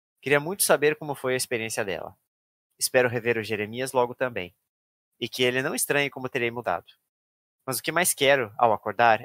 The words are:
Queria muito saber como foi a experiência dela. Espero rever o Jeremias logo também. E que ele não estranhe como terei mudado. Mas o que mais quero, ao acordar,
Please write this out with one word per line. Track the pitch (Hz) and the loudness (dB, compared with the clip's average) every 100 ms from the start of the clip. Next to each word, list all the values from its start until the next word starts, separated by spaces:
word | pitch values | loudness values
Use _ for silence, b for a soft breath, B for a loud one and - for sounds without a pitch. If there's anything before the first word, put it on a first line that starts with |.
| _ _ | _ _
Queria | 135 143 | 0 0
muito | 151 202 | 0 -4
saber | - 156 147 151 | 2 4 2 2
como | 151 | 0
foi | 139 127 | 0 -2
a | 127 | -2
experiência | - 117 113 117 | -2 -4 -4 -6
dela. | 101 82 - - _ _ _ _ _ _ | -4 -6 -8 -18 _ _ _ _ _ _
Espero | - 127 123 | 0 2 2
rever | 120 113 113 | 0 -2 -2
o | |
Jeremias | 104 104 104 117 131 | -2 -6 -6 -6 -2
logo | 131 120 | 0 -2
também. | 120 127 107 90 - _ _ _ _ _ _ | -2 -6 -6 -10 -14 _ _ _ _ _ _
E | 120 | -8
que | - | 0
ele | 123 127 | 0 2
não | 135 | -2
estranhe | 247 - 143 139 | -4 -2 0 -2
como | 135 127 | -4 -6
terei | 131 120 | -2 -2
mudado. | 120 113 87 - _ _ _ _ _ _ _ - | -2 -4 -4 -6 _ _ _ _ _ _ _ -8
Mas | 123 | -6
o | |
que | - | -2
mais | 160 180 | 0 0
quero, | - 135 139 107 107 | 2 4 4 2 2
ao | 120 | 2
acordar, | 104 107 101 117 110 | 2 -2 4 4 4